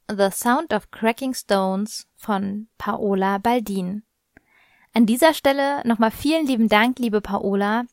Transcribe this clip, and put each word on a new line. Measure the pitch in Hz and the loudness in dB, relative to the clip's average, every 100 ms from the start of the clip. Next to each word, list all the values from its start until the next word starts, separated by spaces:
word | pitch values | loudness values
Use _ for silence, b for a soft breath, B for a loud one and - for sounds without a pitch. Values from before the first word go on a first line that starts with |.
| - | -8
The | 202 196 | 0 0
Sound | - 240 262 330 | 0 0 0 0
of | 214 - | -4 -6
Cracking | - 226 233 269 | -4 -2 -2 -4
Stones | 254 - 196 190 190 214 - - _ | -6 0 0 0 -2 -4 -8 -16 _
von | - 196 196 208 220 - | -4 -4 -4 -8 -10 -10
Paola | - 202 208 196 190 196 | -8 -4 -2 0 0 0
Baldin. | 214 247 208 196 180 208 - _ _ _ b b b b b | 0 0 -2 -4 -4 -6 -12 _ _ _ b b b b b
An | 226 | 2
dieser | 226 240 320 | 4 6 4
Stelle | 302 277 277 277 285 233 | 4 2 2 0 -2 -2
nochmal | 226 220 | 2 0
vielen | - 285 320 302 | 0 0 0 2
lieben | 247 220 | 2 4
Dank, | 208 233 254 | 4 4 0
liebe | 240 214 | -2 -2
Paola, | - 196 202 196 202 220 247 | -2 -4 -2 0 0 -2 -4